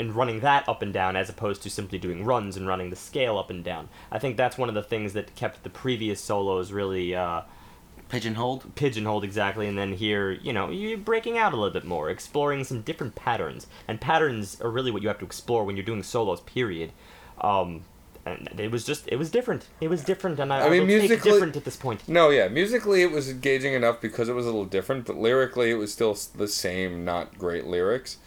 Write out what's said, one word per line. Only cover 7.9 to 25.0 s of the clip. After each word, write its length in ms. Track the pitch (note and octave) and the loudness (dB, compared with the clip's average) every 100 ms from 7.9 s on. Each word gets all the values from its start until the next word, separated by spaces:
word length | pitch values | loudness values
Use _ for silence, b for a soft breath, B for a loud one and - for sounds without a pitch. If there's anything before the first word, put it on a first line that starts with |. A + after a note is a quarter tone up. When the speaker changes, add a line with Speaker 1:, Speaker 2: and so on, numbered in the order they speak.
| - - | -20 -8
Speaker 2:
Pigeonholed? 680 | B2 A2 A2 B2 C3 - | -6 -4 -2 -2 -4 -8
Speaker 1:
Pigeonholed, 480 | - C#3+ A2 G#2+ G#2 | -2 0 0 0 -2
exactly. 440 | G2+ G#2 G2 G2+ G#2 | -2 0 0 0 -2
And 100 | G2+ | -2
then 160 | G2 | -2
here, 400 | F#2 G#2+ G#2 G2 | -2 0 0 0
you 200 | F#2 - | -2 -4
know, 180 | A2 F#2 | -2 -2
you're 280 | F#3 G#3+ A3 | -4 -4 -6
breaking 380 | G#3 A3+ A#3 A#3 | -2 -2 0 0
out 160 | G#3+ | 2
a 40 | B2+ | 2
little 160 | G2 | 0
bit 120 | F2 | -2
more, 240 | D#2+ E2 D#2 | -4 -4 -2
exploring 560 | F#2 - D3+ C#3+ C#3 | -4 -4 -2 0 -2
some 160 | C3 A#2+ | -4 -6
different 340 | G#2+ E3 C3 | -6 -8 -8
patterns. 520 | - B2+ A2 D#2+ B1 - B B | -6 -2 -2 -4 -8 -16 B B
And 140 | A2+ | -6
patterns 600 | C#3 D#3+ D#3 A2+ G2 - | 2 4 4 0 -6 -6
are 100 | A#2 | -4
really 200 | A#2 B2+ | -2 -2
what 120 | G#2 | -2
you 60 | G#2 | -2
have 100 | G2+ | -4
to 60 | |
explore 400 | F2+ - - A#2 | -6 -10 -2 0
when 120 | G2+ G2 | 0 -2
you're 80 | |
doing 180 | F#2+ A2 | -4 -6
solos, 380 | - A#2+ G#2+ F2 | -2 0 0 -2
period. 520 | - B2+ A#2 E2 D#2+ - B B B - | -4 -2 -2 -2 -6 -10 B B B -4
Um, 420 | G#2 G2 F2 E2 - - - - | 2 2 0 -4 -14 -20 -20 -14
and 360 | - F2+ - - | -10 -10 -10 -6
it 100 | G#2+ | -4
was 140 | A#2 | -4
just, 220 | B2+ D3 - | -4 -6 -4
it 80 | B2 | -4
was 140 | D#3 | 0
different. 360 | A#3 B3 D3 - - | 0 0 -4 -8 -6
It 80 | D#3+ | -2
was 140 | F3 | -2
different, 340 | C#3+ F#3 F#3+ C#3+ | 0 -2 -2 -2
and 140 | C#3 | 0
I, 80 | C3+ | 2
Speaker 3:
I 60 | D3+ | 6
Speaker 1:
I 40 | |
Speaker 3:
mean, 120 | F3 | 6
Speaker 1:
will 60 | F#3 | 6
take 120 | G#3+ | 6
Speaker 3:
musically 300 | G#3 A3 G#3 | 6 6 8
Speaker 1:
different 240 | G#3 E3+ D3 | 8 6 0
at 80 | |
this 120 | C3 - | -6 -6
point. 300 | B2+ G#2+ - | -4 -4 2
Speaker 3:
No, 200 | E3+ D#3 | 6 8
yeah. 200 | C#3 F#2+ | 8 6
Musically, 540 | C3 G3+ A#3+ G#3+ F#3+ | 4 2 2 4 6
it 80 | F3+ | 6
was 200 | D3+ C3+ | 2 -2
engaging 420 | B2+ C#3 C3+ C3+ | -2 2 2 2
enough 300 | C3 A#2 A#2 | 4 2 2
because 260 | A2+ - A#2 | -4 -2 0
it 60 | |
was 100 | B2 | 0
a 60 | A#2+ | 0
little 160 | A2 F#2+ | 0 0
different, 400 | F#2+ F#2 C3+ | -2 0 -4